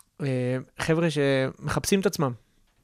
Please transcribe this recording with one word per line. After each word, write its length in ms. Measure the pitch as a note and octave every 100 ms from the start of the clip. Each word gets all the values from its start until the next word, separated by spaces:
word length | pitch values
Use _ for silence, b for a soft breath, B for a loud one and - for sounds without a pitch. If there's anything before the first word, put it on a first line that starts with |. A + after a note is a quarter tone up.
| - -
אה, 40 | C#3 B2+ B2+ B2+ B2+ -
חבר'ה 300 | C#3 D#3+ E3+
שמחפשים 920 | D3 C#3 C3+ C3 - D3 D3+ - G3
את 60 | F#3+
עצמם. 260 | - C#3 A2+ _ _ _ _